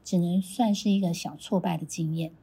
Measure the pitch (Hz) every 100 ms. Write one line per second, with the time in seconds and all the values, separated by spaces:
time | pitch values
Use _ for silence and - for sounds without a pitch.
0 | - 185 170 185 190 - 226 202 208 196
1 | 185 165 - 151 - 196 180 165 156 -
2 | 160 160 160 -